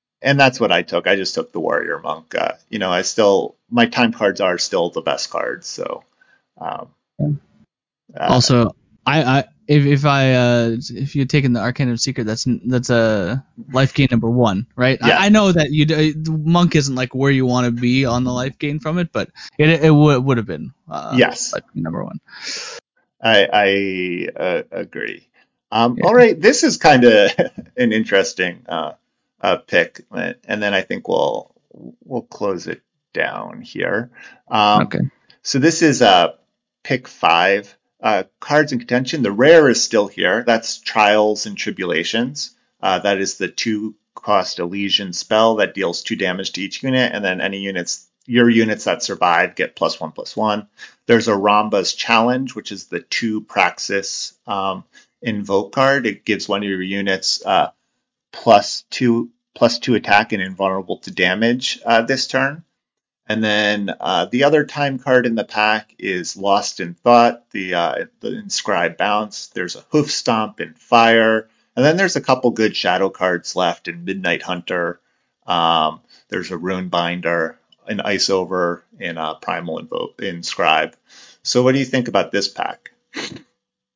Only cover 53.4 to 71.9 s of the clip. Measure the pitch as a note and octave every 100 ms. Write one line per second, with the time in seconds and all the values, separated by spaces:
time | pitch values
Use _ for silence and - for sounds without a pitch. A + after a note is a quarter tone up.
53.4 | G#2 - F2+ - - G2+ G2 - - _
54.4 | - G2+ F#2+ F#2+ - _ _ _ A#2+ G#2+
55.4 | G2+ G2 G2+ - C3+ C#3 A#2+ G2+ - G2+
56.4 | - G2+ G2+ F#2+ F#2 G2 G2+ F#2+ - -
57.4 | F#2 F#2+ C#2+ - _ _ _ _ _ -
58.4 | - G#2 G2+ - - - B2 A#2 A#2 _
59.4 | _ - A#2+ A#2+ - A2+ - G#2 A2+ G#2+
60.4 | F#2+ F#2 F#2+ F#2+ F#2 F#2 - F#2 F2+ F#2+
61.4 | A2+ B2 - - A2+ A2+ A#2 C3 - C3
62.4 | C3+ D3+ - _ _ _ _ _ - A2
63.4 | A2 G#2 G#2 G#2 G2+ - - F#2 F#2 B2
64.4 | C#3+ D#3 D3 D3 C#3+ C3+ - B2+ B2 A2+
65.4 | G2+ A2 G#2+ G#2+ G#2+ - G#2 F#2 E2 F#2+
66.4 | G2 G2+ G#2 - F2+ F2 - A#2+ A#2 A#2
67.4 | _ G#2+ F#2 F2 E2+ C2+ - _ A2 G#2+
68.4 | G2+ - - F#2+ E2+ E2+ G2 G#2 G#2+ -
69.4 | - - F2+ G2+ - D3+ D3 - - A2+
70.4 | G#2+ - D#2+ - - A#2 A2+ A2+ A2 A2
71.4 | - _ _ - C3+